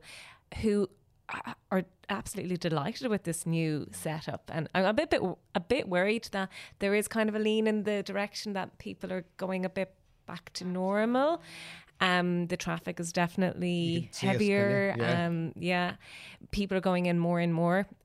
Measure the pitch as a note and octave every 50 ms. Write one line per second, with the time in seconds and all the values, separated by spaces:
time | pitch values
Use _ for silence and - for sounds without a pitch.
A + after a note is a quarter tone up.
0 | - - - - - - - - _ _ - - - A3 G#3 G#3 G3+ - - _
1 | _ _ _ _ _ - - - - A#3 - _ _ _ - F#3+ F3+ - _ _
2 | - - G3+ - - - - G3 - F3+ F3+ E3 - E3+ D#3+ D3+ C#3 G#3+ A#3 -
3 | C4 A#3+ G#3+ F#3+ - E3+ D#3+ - - E3+ E3 E3 E3 D#3 D3+ C#3+ F2 - - -
4 | - D#3+ D#3 D#3+ - - B2+ - _ - - E3 D3+ - - F3+ F#3+ F#3+ G#3+ B3+
5 | D#4+ D#4 E4+ - - F#3 - - _ _ - G3 F3 - A#3+ D4 - G3 F3+ F3
6 | F#3 G#3 A3+ A#3 - - - G3 F#3+ - - - - - - _ G3 G3 G3+ G#3+
7 | G#3 - - A3+ G#3+ G#3+ G#3 G#3+ G#3+ G#3+ A3 A3 A3 A3 G#3+ G#3+ G3 G#3+ G#3 G3+
8 | G3 - F#3+ G3+ G3+ G3+ - - - A3 G3 F#3+ F#3 - - _ - G#3 F#3 -
9 | - F3+ F#3 F#3 F3 _ _ - F#3+ F#3 F#3+ F#3 F#3 F#3 F#3 G3 F#3 F#3 - _
10 | _ _ _ _ _ - F3 F3 _ - _ - F3+ F3+ F3+ F#3 F#3 F#3+ G3+ G#3
11 | A3 A#3 A#3+ B3+ C#4 D4+ E4+ E4 - - - - - - - - - - _ _
12 | F#3 F#3 F3+ F3+ F3 F3+ F3 F3 F3 E3+ F3+ - - F3 E3 E3+ - F#3 E3+ -
13 | E3+ E3+ - F3+ F3 E3+ - - F#3 F3+ - - F3+ F3+ F3 E3+ E3+ E3 E3 E3+
14 | E3 - - - - G3 F#3+ - G#3+ G3+ C#3 G2+ G2+ G2+ G2+ G2 G2 - - A#2
15 | A#2 E3+ E3+ E3+ E3+ E3+ E3+ E3 E3 D#3+ - - E3+ F3 F3+ F3+ F3+ F3+ G3 -
16 | - - - - - - - - - - - G3+ G3+ F#3+ G3 F#3+ E3+ G3 F3+ F3+
17 | F3 F3+ F3 E3+ E3+ E3+ F3 E3+ E3+ E3+ E3 E3 E3+ E3+ F3 F#3+ G3+ - - _